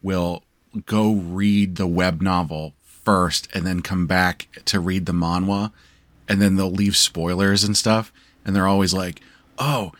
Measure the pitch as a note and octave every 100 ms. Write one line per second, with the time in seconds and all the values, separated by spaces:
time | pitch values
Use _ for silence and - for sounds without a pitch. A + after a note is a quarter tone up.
0 | F#2+ F#2+ F2 E2+ _ _ _ G#2+ - G#2+
1 | G#2+ G#2+ E2+ F#2 G#2 G2+ G2 F2 F#2 F2
2 | F2+ E2 F#2+ F2+ E2 D#2 D#2 - _ -
3 | - G2 F2+ - - F#2+ F2+ F2+ - F#2
4 | E2+ F#2 F2+ E2+ - - - G2+ F2 F#2
5 | E2+ F2 E2+ F2+ F#2+ G2 G#2 - _ _
6 | _ _ - G2+ G2+ F#2+ F#2+ F#2+ G2+ F#2+
7 | - E2+ E2 F2+ G2 G2 G#2 G#2 A#2 A2
8 | A2 _ _ _ - G2 F#2+ G2 F#2 F#2
9 | F2+ E2 - _ _ - C3+ C#3 F#2+ -